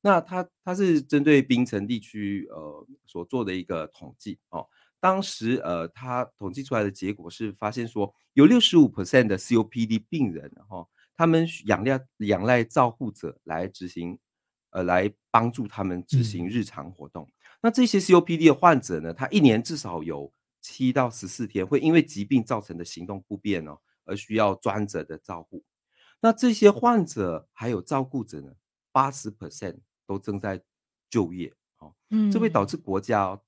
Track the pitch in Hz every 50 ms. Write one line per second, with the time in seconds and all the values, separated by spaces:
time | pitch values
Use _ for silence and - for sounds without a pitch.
0 | _ 196 196 170 165 - 185 185 180 - _ _ _ 185 180 185 202 185 165 151
1 | 135 _ - 147 143 151 151 139 135 135 127 120 123 120 - 101 98 104 123 113
2 | 104 - - 107 104 98 101 98 - - - 76 78 76 73 76 - _ - _
3 | _ _ - - 87 - - 127 117 95 92 92 87 _ 90 82 76 78 _ _
4 | 85 71 - _ - 107 87 _ _ _ - 82 - _ _ _ _ _ _ _
5 | - 185 190 190 196 - - - 110 113 123 123 - 80 87 85 82 85 _ -
6 | 127 127 127 123 127 - _ _ 104 95 90 139 135 135 131 113 104 101 98 -
7 | - 95 104 101 82 87 - - 113 107 101 _ - 104 110 120 117 113 - 110
8 | 101 98 _ _ _ _ _ - 139 160 247 247 214 - - 170 151 110 - -
9 | 95 - - 131 123 107 101 95 - - 120 110 107 107 - 117 113 110 113 110
10 | 107 _ - 160 139 104 85 78 71 69 - - - 101 101 90 82 _ _ _
11 | _ _ _ - 165 165 160 165 165 165 - - - 104 104 87 101 127 135 131
12 | 131 _ _ _ 107 101 104 90 95 113 127 123 117 117 - 151 131 120 113 _
13 | 135 113 - - - 78 - _ _ 80 82 80 90 95 95 - 92 90 - -
14 | 85 87 92 - _ _ _ _ _ _ _ _ _ _ _ 92 92 90 90 90
15 | 95 104 - _ _ _ - 117 113 117 117 - 120 104 - - 98 95 90 90
16 | 90 _ - 135 120 110 101 87 85 90 107 120 104 - - - 71 82 92 _
17 | 71 71 _ 87 76 _ _ _ _ - _ _ - 233 226 - 254 226 - 196
18 | 185 185 185 175 170 170 170 160 160 160 139 - - 175 160 131 - - 92 78
19 | 78 82 85 - 135 - - 208 151 131 110 107 110 - 165 143 - 98 87 82
20 | 78 82 78 71 71 69 _ _ _ _ _ _ - - - - 131 127 123 143
21 | 131 120 113 - - 92 - - 120 107 - 101 92 - 147 135 135 156 160 170
22 | 160 165 - 101 101 104 143 127 110 - 131 110 104 - 85 82 85 - - -
23 | 87 92 101 95 95 _ 104 98 _ 104 98 87 78 76 73 - _ _ _ _
24 | _ - 95 98 - - 107 107 110 101 95 - - 113 98 107 104 101 - 87
25 | 76 _ 80 76 _ - 92 85 82 _ - - _ _ _ _ _ _ _ _
26 | _ _ _ _ - 226 226 226 - 247 226 208 - 202 202 214 247 240 240 226
27 | 175 - - 117 98 90 82 76 - _ _ - 113 120 120 95 87 - 151 135
28 | 135 131 135 135 110 - - 76 69 69 - _ _ _ _ _ _ _ _ 131
29 | 135 139 135 - - 110 104 _ - 78 - - - 92 - - _ _ _ _
30 | _ _ 98 98 98 - 104 98 95 104 95 90 _ _ _ _ _ _ _ _
31 | _ _ - 120 98 82 87 90 82 - _ _ _ _ _ _ 80 78 _ _
32 | _ _ 214 220 214 208 202 226 220 220 165 - 101 101 - - - - 95 95
33 | 98 - 113 104 98 95 95 101 _